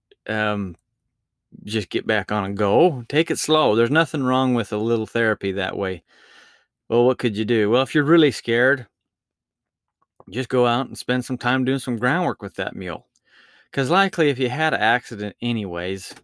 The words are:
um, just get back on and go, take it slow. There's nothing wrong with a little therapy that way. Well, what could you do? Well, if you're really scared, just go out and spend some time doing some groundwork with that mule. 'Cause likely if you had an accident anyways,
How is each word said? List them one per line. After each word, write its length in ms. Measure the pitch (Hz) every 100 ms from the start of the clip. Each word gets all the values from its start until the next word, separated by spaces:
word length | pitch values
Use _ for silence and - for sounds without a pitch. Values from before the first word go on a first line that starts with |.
| _ _ -
um, 460 | 110 107 104 95 85 _ _ _ _ _ _ _ -
just 260 | 104 110 98
get 160 | 113 -
back 260 | 107 95
on 140 | 104 98
and 100 | 101
go, 480 | 101 110 175 131 113
take 220 | 147 165
it 80 | 156
slow. 360 | - 156 139 110
There's 140 | 117
nothing 340 | 156 156 147
wrong 300 | 127 131 131
with 180 | 120 110
a 60 | 104
little 300 | 113 117 107
therapy 460 | 117 113 104 98
that 220 | 95 92 95
way. 280 | 98 90 _ _ - - - _ _ _ -
Well, 160 | 117
what 140 | 123 127
could 180 | 123 104
you 100 | 107
do? 260 | 113 104
Well, 100 | 120
if 140 | 135 156
you're 80 |
really 280 | 143 170 151
scared, 540 | - - 117 131 135 120 _ _ _ _ _ _ _ _ _ _ _ _ _ -
just 200 | 123 127
go 180 | 127 120
out 200 | 120 135
and 100 | 113
spend 280 | - 127 123
some 120 | 127
time 260 | 127 131 127
doing 140 | 135
some 180 | 127 117
groundwork 460 | 123 165 160 107
with 120 | 98 -
that 200 | 95 -
mule. 320 | 92 82 - _ _ _ _ _ _
'Cause 180 | - 131
likely 400 | 180 196 - 151
if 80 | 127
you 120 | 127
had 260 | 135 160 107
an 60 |
accident 540 | 107 120 - 107 104 -
anyways, 720 | 120 117 98 85 90 95 - -